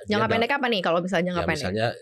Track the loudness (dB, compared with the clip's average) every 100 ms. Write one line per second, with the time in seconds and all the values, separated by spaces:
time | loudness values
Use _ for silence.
0 | -2 0 2 2 2 0 0 0 2 0
1 | 2 0 0 0 -2 -2 -2 0 -2 -2